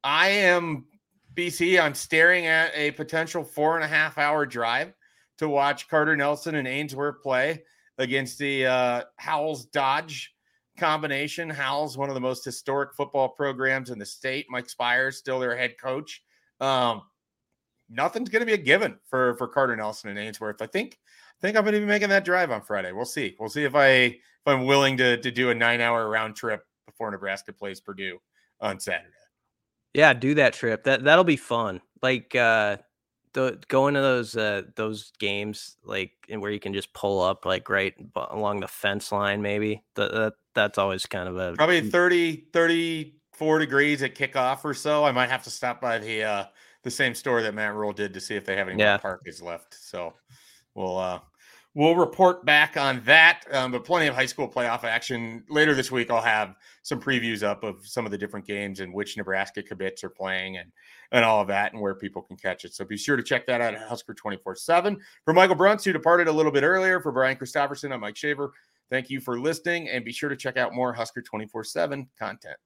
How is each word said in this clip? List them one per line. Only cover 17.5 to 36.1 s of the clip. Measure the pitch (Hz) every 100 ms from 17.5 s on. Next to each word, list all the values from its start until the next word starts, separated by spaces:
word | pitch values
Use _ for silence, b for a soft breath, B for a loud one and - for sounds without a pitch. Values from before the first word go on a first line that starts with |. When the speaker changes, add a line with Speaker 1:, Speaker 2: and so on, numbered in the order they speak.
| _ _ _ _
Speaker 1:
nothing's | 113 160 220 220
gonna | 220 233
be |
a | 208
given | 135 180 196 - _
for, | 131 127 120
for | 123
Carter | 139 131 113
Nelson | 107 110 104
and | 101
Ainsworth. | 107 107 107 104
I | 110
think, | 190 247 _ _
I | - - _
think | 185 214
I'm |
gonna | 214 208
be | 208
making | 208 202
that | 196 185
drive | 180 165
on | 110
Friday. | - 101 92
We'll | 95 127
see. | 151 117 -
We'll | 110
see | 147
if | 143 143
I, | 135
if | 131 123 120 _ _ -
I'm | 135 127
willing | 139 139 131
to, | 127 120
to | 123
do | 113 127
a | 117
nine | 117 120
hour | 117 117 107
round | 110 110 107
trip | 117 107 _ _ -
before | _ 113
Nebraska | 98 98 98 -
plays | 98 101 95
Purdue | - 98 95 90 _ _ _ _
on | 107 95
Saturday. | - 85 - _ _ _ _ _ _ _ _
Speaker 2:
Yeah, | 139 151
do | 123 131 147
that | 127
trip. | - 117 110 135
That, | 131
that'll | 135 165 175
be | 139
fun. | - 117 110 92 _ _
Like, | 131 127 - 127
uh, | 117 113 104 101 _ _ _ _ _
the, | - 131 - -
going | 135 139
to | 143
those, | 135 127 110 113
uh, | 107 101 - -
those | 110 107 - _
games, | 104 101 104 104 - _
like, | 98 101 92